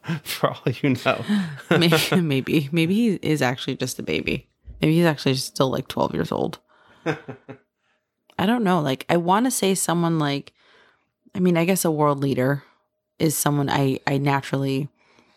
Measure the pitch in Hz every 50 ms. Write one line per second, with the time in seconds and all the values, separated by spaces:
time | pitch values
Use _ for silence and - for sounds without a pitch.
0 | - - 170 151 - - - - - 139 131 - - 139 120 - - 143 127 -
1 | - 135 - - - - 208 202 185 160 143 - - - 175 165 170 165 160 156
2 | - - - 185 170 151 135 131 123 - - 160 143 135 160 165 160 165 196 220
3 | 240 226 180 - - - 156 143 139 120 123 120 - - 131 - 131 127 - -
4 | - - 78 - - - - 131 - _ _ _ _ - - - - 151 160 170
5 | 175 165 147 - - 143 131 131 - - - - 139 131 - - - - - -
6 | 71 - - - - - - 50 65 - - - _ _ _ _ _ _ - _
7 | _ 165 147 - - - 123 - _ - 127 - _ _ _ _ _ _ _ _
8 | _ _ _ _ _ _ _ - 180 202 240 247 220 180 185 170 151 139 131 -
9 | - - 165 175 170 175 190 214 247 269 247 - - 190 190 180 - - 165 170
10 | 170 165 165 160 147 143 143 139 - - _ _ _ _ _ _ _ _ _ _
11 | _ _ _ _ _ _ _ 196 180 180 175 165 170 180 190 185 - 170 156 147
12 | 151 147 143 139 139 139 127 123 127 135 143 139 - _ _ _ _ _ _ _
13 | _ _ _ - 170 156 139 - - 151 147 147 139 135 - 143 139 135 131 -
14 | - - 143 139 143 143 139 139 - - - 135 139 135 135 135 143 - - _
15 | _ _ _ _ _ _ _